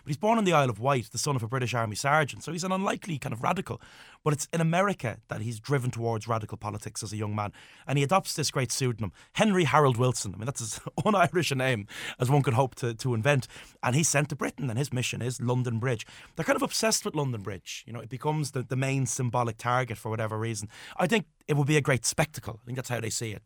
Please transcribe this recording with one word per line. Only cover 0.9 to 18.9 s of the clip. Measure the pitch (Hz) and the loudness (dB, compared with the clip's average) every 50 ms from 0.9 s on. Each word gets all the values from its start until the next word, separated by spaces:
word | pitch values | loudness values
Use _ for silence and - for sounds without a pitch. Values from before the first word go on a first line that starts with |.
| 143 131 104 - | 2 2 0 -2
the | - 120 | -6 -4
son | - 147 139 | -2 0 0
of | 127 | -2
a | 113 110 | -2 -2
British | 131 131 123 110 | -2 -2 -2 0
Army | 123 120 113 110 104 | 0 -2 -2 -2 -4
sergeant, | - - 139 143 156 151 120 - - - | -2 0 2 4 4 2 0 -4 -10 -10
so | 147 | -8
he's | 160 180 170 | -8 -6 -4
an | 185 | -2
unlikely | 190 190 196 202 233 - - 202 160 131 | -2 0 0 -2 -2 -4 -6 -6 -6 -6
kind | - 127 | -4 -6
of | 120 113 | -6 -2
radical. | 123 - 180 190 - - 110 - - - - - - - - _ | 0 0 0 0 -2 -6 -8 -10 -10 -20 -20 -20 -20 -20 -20 _
But | _ 156 151 | _ 0 0
it's | 143 - - | 0 -2 -4
in | - 165 | 0 0
America | 165 160 165 180 196 202 185 - - 113 98 - - _ | 2 4 4 4 2 2 0 -2 -4 -6 -6 -6 -10 _
that | - 107 | -8 -6
he's | 107 117 117 107 | -6 -6 -8 -8
driven | 110 - 147 139 120 127 | -2 0 0 0 0 0
towards | - 113 117 117 113 110 - 117 | -4 -2 -2 -2 -2 -2 -2 -2
radical | 117 113 110 - 107 - | -2 -2 -2 -6 -10 -8
politics | - 107 104 101 - 107 104 - | -8 -8 -8 -6 -10 -10 -8 -8
as | 117 101 | -8 -6
a | 104 | -6
young | 107 107 104 104 | -4 -4 -2 -2
man, | 104 104 101 - - - - - - - | -2 -2 -4 -6 -10 -20 -20 -20 -16 -6
and | - 135 | 0 2
he | 143 139 | 2 2
adopts | 127 185 190 - - - | 4 2 2 2 0 -4
this | - 139 - | -2 -4 -2
great | - 143 127 - | 0 -2 -2 -2
pseudonym, | - - 139 127 117 104 110 90 - - - _ | -2 0 0 -2 0 -2 -6 -8 -8 -12 -20 _
Henry | _ - 208 220 196 185 170 | _ 2 4 4 6 4 4
Harold | 127 139 151 147 135 123 | 6 6 6 6 6 6
Wilson. | 107 127 127 127 - - 104 87 | 4 2 2 2 0 -4 -6 -8
I | |
mean, | 98 107 | -6 -8
that's | 131 135 - | -8 -6 -6
as | 117 107 - - - - | -8 -8 -8 -10 -12 -8
<laughs> | - - - | -6 0 2
un-Irish | 208 208 190 175 - - 180 156 - | 2 4 6 4 4 4 0 0 2
a | 143 | 0
name | 131 127 131 127 107 101 - - - - - - - | 2 2 2 0 0 -4 -8 -12 -10 -10 -10 -4 -2
as | 131 120 | 2 4
one | 143 147 | 4 4
could | 131 143 117 | 4 4 4
hope | 123 139 123 - | 4 2 2 0
to, | - - 117 117 | -4 -4 -4 -4
to | - - 131 120 | -4 -2 -2 -2
invent. | 110 110 143 147 135 - - - - - - - _ | 2 2 4 2 2 0 -4 -12 -20 -20 -20 -14 _
And | - 123 120 | -2 2 2
he's | 135 175 - | 4 2 4
sent | - 143 151 - | 2 2 0 0
to | 147 | -2
Britain, | 131 214 233 - - 147 131 | -4 -4 -6 -4 -4 -4 -2
and | 104 120 | -2 -2
his | 147 - | -2 -2
mission | 120 127 123 - - - | -2 -2 -2 -2 -4 -4
is | 113 127 123 - | -4 -4 -4 -2
London | 120 120 123 127 123 123 113 113 | -2 0 0 2 0 0 -2 0
Bridge. | 117 131 123 110 - - - - - - _ | 0 0 -2 -2 -4 -12 -16 -20 -20 -12 _
They're | - 220 | -4 0
kind | - 285 | 0 2
of | 269 | 0
obsessed | 269 - - - - 220 214 - - | 0 -2 -2 0 2 2 0 0 -2
with | 208 - | -2 -2
London | 151 143 131 120 104 | -2 -2 -2 -4 -4
Bridge. | 95 107 98 87 - - - - - | -6 -8 -10 -10 -10 -12 -14 -12 -12
You | - 113 | -12 -12
know, | 120 | -12
it | 110 113 | -10 -10
becomes | 131 123 - 151 151 156 151 - | -12 -4 -2 -2 0 0 -2 -2
the, | - 127 | -4 -6
the | 120 - 131 | -4 -2 -2
main | 127 135 135 | -2 0 0